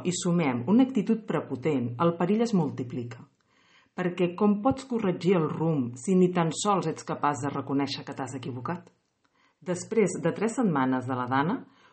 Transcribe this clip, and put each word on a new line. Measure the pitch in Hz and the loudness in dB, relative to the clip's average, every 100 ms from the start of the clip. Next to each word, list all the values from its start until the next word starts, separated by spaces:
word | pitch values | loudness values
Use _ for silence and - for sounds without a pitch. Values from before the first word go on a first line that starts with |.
hi | 180 175 | -2 -2
sumem | 180 175 147 120 120 | 0 2 2 0 4
una | 226 262 | 6 6
actitud | 220 180 226 - | 2 0 0 -2
prepotent, | 156 - 127 156 135 120 120 | -4 -4 -4 -2 0 -2 0
el | 170 170 | 0 2
perill | 175 214 233 | 0 2 2
es | 196 | 2
multiplica. | 143 - - 135 120 - - _ _ _ _ _ _ | 0 -4 -6 -8 -8 -12 -20 _ _ _ _ _ _
Perquè | - 175 180 175 175 | -6 -4 0 -2 2
com | 208 208 | 2 4
pots | 262 262 - | 0 -2 -4
corregir | 226 196 156 170 185 | -2 -2 0 2 2
el | 151 | 2
rumb | - 165 151 120 120 | 0 0 0 -2 -4
si | - 185 | 2 4
ni | 180 | 4
tan | 180 165 - | 4 -2 0
sols | 208 190 156 | 0 0 0
ets | - | -4
capaç | - 156 147 131 | -6 -2 -2 0
de | 139 | -2
reconèixer | 143 127 139 135 - - | -4 -2 -2 -2 -4 -10
que | 139 | -10
t'has | 127 139 | -8 -8
equivocat? | - 123 127 175 - _ _ _ _ _ _ _ | -8 -8 -8 -8 -12 _ _ _ _ _ _ _
Després | - 175 - 220 190 - | -6 -6 -2 2 2 2
de | 165 | -2
tres | 156 220 269 | 0 -2 0
setmanes | 220 143 131 127 120 | 0 2 2 0 -2
de | 123 | -4
la | 120 | 0
Dana, | 135 156 269 - _ _ | 0 0 -2 -6 _ _